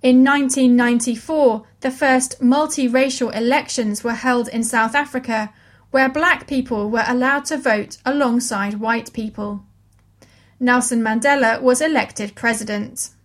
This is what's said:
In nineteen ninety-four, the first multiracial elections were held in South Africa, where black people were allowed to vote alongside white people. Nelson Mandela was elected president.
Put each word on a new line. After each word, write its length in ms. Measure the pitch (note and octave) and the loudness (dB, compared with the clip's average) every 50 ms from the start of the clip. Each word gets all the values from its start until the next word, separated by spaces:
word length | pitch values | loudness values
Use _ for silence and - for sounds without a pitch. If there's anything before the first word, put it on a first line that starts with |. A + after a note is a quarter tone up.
| - | 4
In 200 | B3+ B3+ B3+ C4 | 6 6 6 6
nineteen 540 | C4+ C#4 C#4+ C#4 C4 C4 C#4 C4 B3+ A#3+ | 6 4 2 0 0 0 2 4 4 6
ninety-four, 880 | A#3+ B3 A#3+ A#3+ A#3+ A#3 B3+ A#3 A3 - - D#4+ D#4 D4 B3+ A3+ A3 - _ _ _ | 4 4 4 2 0 0 -2 -6 -6 -6 -4 0 2 4 4 2 0 -6 _ _ _
the 100 | - C4+ | -6 -6
first 500 | C4 C4 D4+ C#4 C4 B3+ C4 - - - C4 | -4 0 2 2 2 2 2 -2 -6 0 2
multiracial 920 | A#3+ B3+ C#4+ D4+ D4+ D4+ - C4+ B3 A3+ C4 C4+ C4+ B3+ - B3+ A3 - | 4 4 4 2 -2 -2 -2 -2 0 2 2 0 0 0 -4 -6 -6 -4
elections 720 | - A3+ A#3+ C4+ C#4+ C#4 - - - A#3 G#3+ G#3 G#3 - | -2 -2 0 0 0 -2 -4 -6 -4 -4 -4 -4 -4 -4
were 80 | A#3+ A#3 | -6 -6
held 360 | A#3 - C4 B3 A#3+ A#3+ B3+ | -2 -2 0 0 0 -2 -2
in 140 | - A#3 A3+ | -4 -4 -4
South 320 | A3+ - A#3 A3 A#3 A3+ | -2 0 0 -2 0 0
Africa, 580 | C#4+ D4 C#4+ - C4 B3+ - A#3 A3 G#3+ G#3 - _ _ _ _ _ _ _ | -2 -2 -2 -6 -8 -6 -4 -4 -4 -4 -6 -10 _ _ _ _ _ _ _
where 200 | - C4 C4 C4 | 0 2 2 2
black 360 | C4 D4+ D#4+ F4+ E4+ B3+ - | 0 0 2 2 0 0 -2
people 440 | - C#4+ C4 B3+ - B3 G#3+ G#3 G#3 | -4 -4 -4 -2 -2 -4 -4 -4 -2
were 140 | A3 A#3 A3+ | -2 -2 0
allowed 400 | A#3 B3 B3 B3 C4 C#4 C#4+ C#4 | 0 0 0 0 0 0 0 -2
to 100 | - D#4 | -4 -8
vote 400 | C#4 C4+ C4 A3 G#3 G3+ - - - _ | -4 0 0 0 0 -2 -6 -12 -10 _
alongside 720 | B3 C4+ D4 C#4+ B3 A#3 B3 B3 - A#3+ G3+ G3 G3+ G#3 | -4 0 0 0 2 2 0 -2 -2 -4 -4 -4 -4 -6
white 380 | G#3 A3 A3 A#3 A#3 A3+ - _ | -6 -4 -2 -2 -4 -4 -8 _
people. 500 | - A3 G#3+ G#3+ - G#3 G#3 G#3 G3+ G3 _ _ _ _ _ _ _ _ _ _ _ - _ _ _ _ _ _ _ | -10 -10 -10 -8 -10 -10 -8 -8 -10 -14 _ _ _ _ _ _ _ _ _ _ _ -20 _ _ _ _ _ _ _
Nelson 400 | B3+ B3 B3 B3+ B3 - B3 A#3 | 0 2 2 2 2 0 -2 -2
Mandela 600 | A3+ A3 A3 A#3 A3+ C#4+ C#4+ C#4 B3+ A3+ A3+ - - | 0 0 -2 0 2 2 2 4 2 2 0 2 2
was 180 | B3+ B3 B3+ | 2 2 2
elected 540 | D4+ D#4+ D#4+ C4 G3+ - - - G#3+ G3+ - | 2 0 0 0 -2 -2 -6 -10 -10 -10 -10
president. 760 | - - A#3 A3+ G#3+ G#3+ G#3 G#3+ G#3 G#3 - - - - - _ _ _ | -4 -2 -2 -2 -2 -4 -6 -6 -6 -6 -8 -8 -12 -12 -12 _ _ _